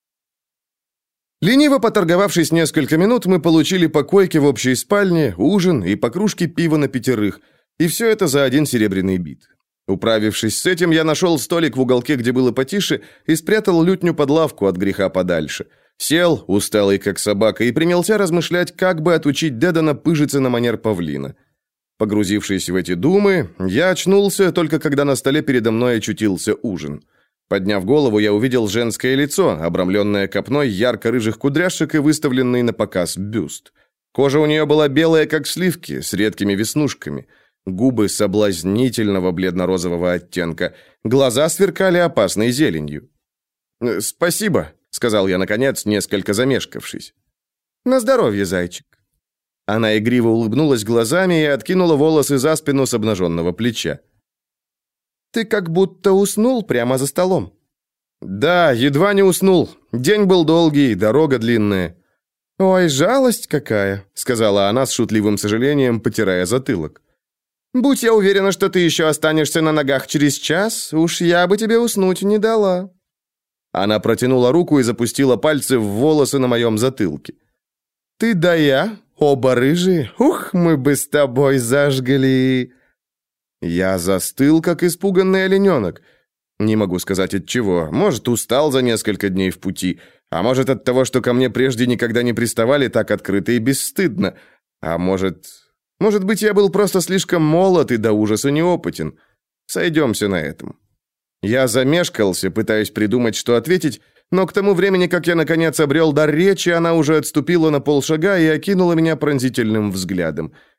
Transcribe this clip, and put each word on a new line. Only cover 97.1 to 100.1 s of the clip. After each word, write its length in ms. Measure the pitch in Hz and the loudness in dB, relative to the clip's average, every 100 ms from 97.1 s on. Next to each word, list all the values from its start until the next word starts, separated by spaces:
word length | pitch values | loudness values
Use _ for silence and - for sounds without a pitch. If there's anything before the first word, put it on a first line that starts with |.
| 185 - 175 | -2 0 0
молод 500 | 151 165 190 175 123 | 2 2 2 2 0
и 60 | 117 | 0
до 160 | 110 | 0
ужаса 360 | 107 107 107 139 | 0 0 0 -2
неопытен. 720 | 147 175 170 87 82 78 - _ _ _ _ - | 0 0 -2 -4 -8 -10 -12 _ _ _ _ -10
Сойдемся 600 | 175 180 160 135 | -4 -2 0 0